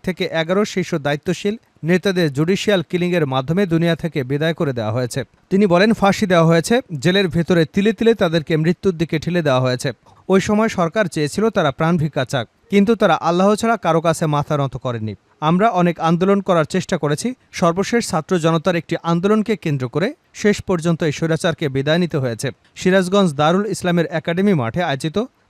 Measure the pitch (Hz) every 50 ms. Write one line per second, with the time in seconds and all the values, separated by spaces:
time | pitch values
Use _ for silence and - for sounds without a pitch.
0 | - - 180 - 185 - - 165 160 160 185 196 214 - - 190 175 - - 160
1 | 135 143 143 147 - - 175 - - 202 214 233 _ _ _ - - 156 175 185
2 | - 202 185 180 175 151 135 131 156 165 202 180 - - 208 185 156 - - 175
3 | 175 180 175 175 156 135 131 131 131 131 165 190 208 175 165 165 170 170 165 -
4 | - 165 - 156 131 123 139 143 156 165 165 - 175 143 131 117 107 107 110 123
5 | 127 120 - 143 117 - _ _ _ - - 196 208 196 170 175 196 226 220 -
6 | - 196 190 - 220 185 185 170 165 160 165 170 160 - 233 247 - - 175 139
7 | 117 175 180 202 202 180 135 170 165 - 185 170 160 - - 196 196 220 214 -
8 | 233 226 226 214 202 170 160 170 147 - 170 151 160 170 175 - - 196 175 156
9 | 165 151 - 156 - 170 165 175 165 147 131 127 127 127 123 123 - 143 117 _
10 | _ - - _ _ - 190 196 - - 214 208 220 220 - - 170 165 - 220
11 | 214 170 - 165 147 143 - - 208 226 208 208 165 147 127 - 160 160 175 180
12 | 147 160 - 151 131 - - 131 113 - _ _ _ - - 202 202 196 233 196
13 | 220 190 160 - - 160 170 175 190 202 214 202 - 226 233 220 - 175 160 165
14 | 160 170 160 - 170 156 147 147 143 - 156 143 139 131 - 127 - 131 120 113
15 | 107 110 101 - _ _ _ - 151 156 170 180 208 233 190 180 175 170 170 -
16 | 160 165 170 170 185 196 202 202 190 - 185 170 151 - - 185 - - - 160
17 | - 147 147 - - 233 254 _ _ _ - - 185 170 170 185 196 - - 233
18 | 214 - - 160 160 - 190 180 151 165 160 165 151 196 175 170 - - - -
19 | - 165 170 175 170 202 214 220 208 - 220 - - 165 143 139 127 123 - 147
20 | 175 240 311 _ _ _ - - - 208 208 - - - 190 170 156 175 170 147
21 | 180 151 139 - 165 160 160 156 - 180 151 - 165 143 131 135 135 147 156 175
22 | 180 160 - 151 131 127 117 107 - 131 - _ _ _ _ - - 185 185 196
23 | 185 175 185 202 196 175 143 135 151 156 175 190 208 214 190 - - 180 175 175
24 | 165 - - 160 - - 170 175 196 208 196 151 120 113 107 170 180 160 139 131
25 | - 160 151 202 233 269 _ _ _ _